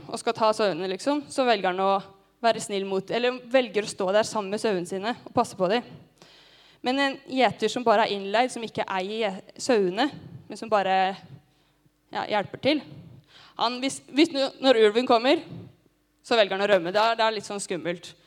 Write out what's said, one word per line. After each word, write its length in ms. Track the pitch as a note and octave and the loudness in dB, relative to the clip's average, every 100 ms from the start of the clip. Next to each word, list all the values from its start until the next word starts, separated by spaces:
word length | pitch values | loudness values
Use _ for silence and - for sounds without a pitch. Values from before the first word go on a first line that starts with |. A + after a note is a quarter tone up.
| - | -8
og 100 | A3+ | -6
skal 160 | - - | -4 2
ta 160 | A3 G#3+ | 2 4
sauene, 340 | G#3 D#3 F#3+ | 0 0 -4
liksom, 320 | F#3+ C#4 D4 C#4+ | -4 -2 -2 -4
så 140 | - B3+ | -2 2
velger 240 | G#3 F#3 | 2 0
han 120 | F#3 | 0
å 100 | G3 G3 - - _ - | 2 0 -2 -20 _ -2
være 160 | A#3 A3 | 0 0
snill 200 | - G3 G3 | -2 -4 -2
mot, 200 | F#3+ F#3+ | -4 -2
eller 320 | A#3 B3 B3+ B3 | -2 -2 -4 0
velger 340 | C4 A#3+ G3+ G#3 | 0 2 -4 -4
å 60 | |
stå 180 | - F#3 G#3 | -4 0 2
der 100 | A3 | 0
sammen 240 | A3 F#3+ | -4 -6
med 80 | G#3 | -2
sauene 300 | A3+ F#3 F3 | -2 -2 -4
sine 240 | F#3+ G#3+ B3 | -6 -6 -6
og 120 | - B3 | -4 -2
passe 200 | A#3 - | -2 -2
på 140 | F3+ | 0
dem. 140 | A#3+ - - - _ - - - - _ _ | 0 -4 -20 -20 _ -20 -20 -20 -20 _ _
Men 160 | B3 C4+ | -4 0
en 160 | C#4 C4 - | 0 -2 -6
gjeter 400 | C4 A3 F#3+ G#3+ | 2 2 2 -2
som 140 | B3 A#3 | 0 2
bare 180 | G#3 | 4
er 140 | A3 G3+ | 2 -2
innleid, 340 | G3 G#3+ B3+ | -2 0 0
som 140 | B3 A3 | -2 -8
ikke 220 | - - F#3+ | -6 -4 -4
eier 420 | F#3+ A3 G#3 F#3+ - - | -4 -4 -4 -4 -14 -10
sauene, 540 | - A3+ F#3 F#3 C#4 - - - - | 0 2 2 0 -2 -4 -18 -20 -14
men 100 | G#3 | -12
som 120 | A3+ | 0
bare, 440 | G#3 F#3+ F#3+ F#3+ F#3+ - - _ _ _ _ _ _ _ | 0 2 2 2 -2 -14 -20 _ _ _ _ _ _ _
ja, 140 | G#3 - | -8 -2
hjelper 260 | G#3 F#3+ - B3+ | -2 -4 -2 0
til. 160 | D4+ - - - - _ - - - | 0 -4 -20 -20 -20 _ -20 -16 -4
Han, 220 | A3+ B3 | -4 -2
hvis, 220 | C4+ - - | -6 -6 -4
hvis 220 | C4 D#4+ C4+ | 2 2 2
nu-, 160 | C4+ - | -4 0
når 220 | C4+ A3+ G#3+ | 4 6 6
ulven 180 | A3 B3+ | 4 4
kommer, 320 | A#3 B3 D#4+ - - - _ _ _ _ _ | 4 4 2 -2 -16 -18 _ _ _ _ _
så 160 | - A#3 | 0 2
velger 240 | G3 F#3+ | 2 2
han 60 | G3+ | 2
å 20 | |
rømme. 180 | F#3+ E3 | 2 2
Det 80 | G3+ | 2
er, 160 | A3+ A3+ | 2 2
det 80 | |
er 140 | A3 G#3+ | 0 0
litt 100 | G3+ | -8
sånn 160 | G3+ | -10
skummelt. 480 | - F3 E3+ F3 - - | -6 -6 -4 -6 -10 -20